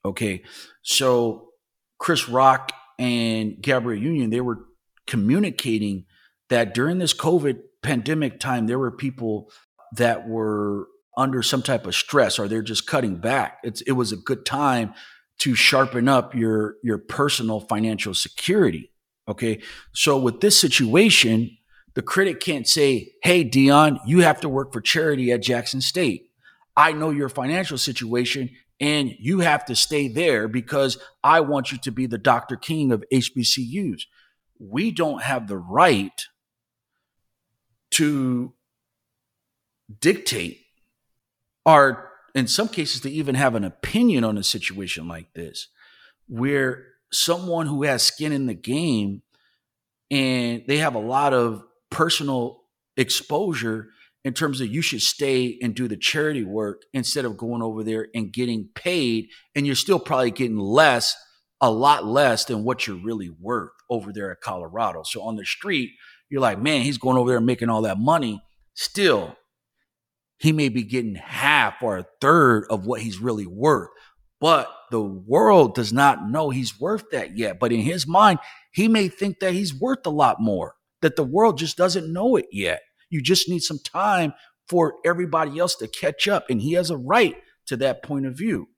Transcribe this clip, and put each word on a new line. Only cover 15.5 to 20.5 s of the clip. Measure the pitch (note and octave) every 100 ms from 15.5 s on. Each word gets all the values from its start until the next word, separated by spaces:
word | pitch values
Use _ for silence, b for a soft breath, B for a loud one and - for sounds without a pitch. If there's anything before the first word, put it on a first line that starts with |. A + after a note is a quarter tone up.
sharpen | A#2 - C3+ B2+ B2 B2
up | C3+ B2+
your, | B2+ A2+ A2 G#2+ -
your | A#2+ G#2
personal | - - C#3+ - A2+ A2
financial | - G#2+ A2 G#2+ G#2+
security. | F#2 - - - G3+ D3 D#2+ - _ _ _ -
Okay. | G#2 A#2 A2 B B B
So | - - C#3
with | B2+ G#2
this | G#3